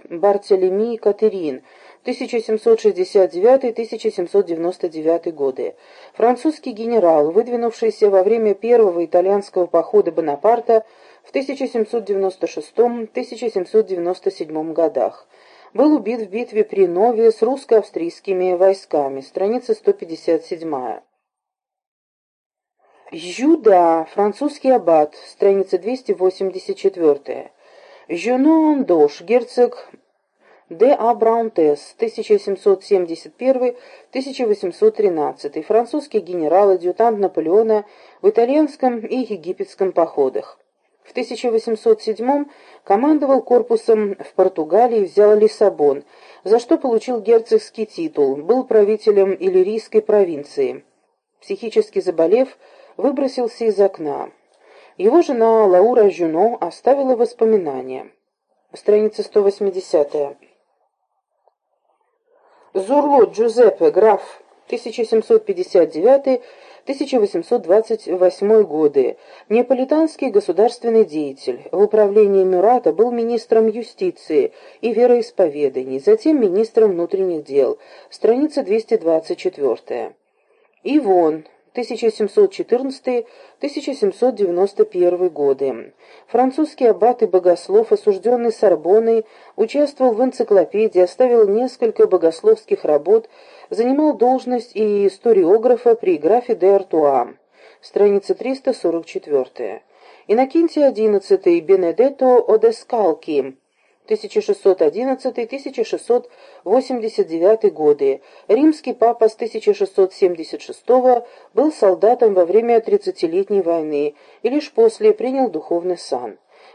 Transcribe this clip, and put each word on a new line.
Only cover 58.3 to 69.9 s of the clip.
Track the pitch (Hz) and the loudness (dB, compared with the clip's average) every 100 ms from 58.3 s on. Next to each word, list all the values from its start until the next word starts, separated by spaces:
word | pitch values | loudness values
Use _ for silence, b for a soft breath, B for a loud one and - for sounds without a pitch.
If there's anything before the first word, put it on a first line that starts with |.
| _ _ _ _ | _ _ _ _
Страница | - - 208 214 214 | -6 0 2 0 -4
сто | 196 214 | -2 0
восьмидесятая. | 202 196 202 185 - 170 143 151 143 139 _ _ _ _ _ _ _ _ _ _ _ _ _ _ _ _ _ _ _ b b b b | 0 0 -4 -6 -2 -2 -2 -4 -6 -10 _ _ _ _ _ _ _ _ _ _ _ _ _ _ _ _ _ _ _ b b b b
Зурло | 196 190 285 294 277 | -8 0 0 2 4
Джузеппе, | 190 196 233 220 226 - 160 | 2 2 -2 4 4 4 0
граф, | 170 220 196 - - _ _ _ | 4 2 2 -4 -20 _ _ _
тысяча | 240 240 220 220 | -10 -10 -8 -2
семьсот | 226 214 226 214 | -2 2 0 0
пятьдесят | 180 185 185 156 | -6 0 2 2
девятый, | 151 214 277 277 247 B B B B | 0 2 2 2 -2 B B B B
тысяча | - 277 294 247 | -12 -8 -4 -2
восемьсот | 202 175 170 240 | 0 -2 -4 -4
двадцать | 160 202 220 220 - | 2 2 2 -6 -4
восьмой | 180 180 175 202 220 | 0 0 0 2 2
годы, | 190 151 151 143 123 - B B B | 2 0 0 2 -2 -4 B B B
неаполитанский | 220 240 254 262 | -2 0 -2 0